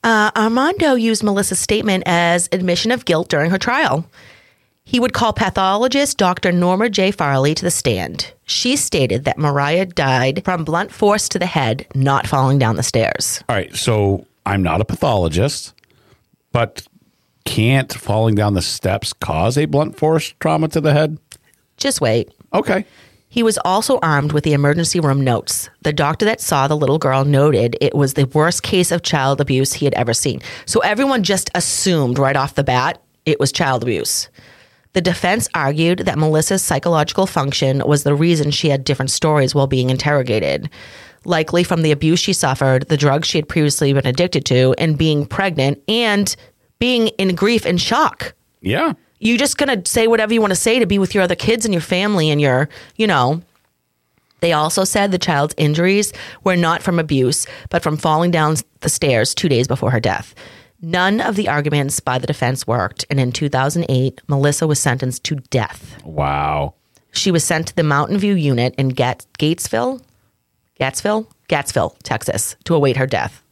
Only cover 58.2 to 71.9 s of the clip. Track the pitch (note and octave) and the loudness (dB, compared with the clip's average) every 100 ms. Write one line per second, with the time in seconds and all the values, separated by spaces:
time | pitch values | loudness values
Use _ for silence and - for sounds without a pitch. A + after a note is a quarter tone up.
58.2 | F3 E3+ D3+ D#3 - _ B2+ - D3 A#2 | 2 2 2 0 -6 _ -6 -2 2 2
59.2 | - - - A#2+ C3 C3 - B2+ G#2+ F#2 | 0 -2 0 2 0 -2 0 0 -2 -4
60.2 | - - - - _ _ E3 F3+ F#3 A3 | -8 -20 -20 -20 _ _ -4 0 0 0
61.2 | A#3+ G3+ G#3 D3 D3 D3 C3+ - - B2+ | 0 -2 0 0 0 0 -2 -4 -2 -2
62.2 | - - B2+ C3 - A#2 F2+ - - C#3 | -2 -2 -2 -2 -2 -2 -2 -6 -4 0
63.2 | B2+ A#2+ D3 C3 C#3 E3+ E3 B2+ C3 - | 0 -2 -2 0 0 -2 0 0 0 -4
64.2 | - C#3+ D3 C#3+ D#3+ D3 C#3 B2+ B2+ B2+ | -4 0 0 0 0 0 0 0 -4 -6
65.2 | - D3 - B2+ G#2+ - - - - D2+ | -6 -8 -2 -2 -2 -8 -20 -20 -10 -4
66.2 | C#2+ C#2+ D2 D2 C#2+ _ _ _ _ - | -2 -2 -2 -2 -4 _ _ _ _ -4
67.2 | G3 E3 - D#3+ E3 - D#3 C#3+ D3 G3+ | 0 0 0 -2 -2 -2 0 0 0 0
68.2 | G3+ F#3+ D3 A#2+ B2 - C3 B2+ B2 - | 0 2 2 2 0 0 -2 0 -2 -2
69.2 | - - D3+ D#3+ - A2+ B3+ C4 _ _ | -12 -4 -2 -2 -2 -2 -2 -6 _ _
70.2 | _ _ _ _ _ _ C3 - G3+ A3 | _ _ _ _ _ _ -6 -2 -2 -2
71.2 | A3 _ - D3+ C#3 - D#2+ | -4 _ -4 -4 -2 -2 -4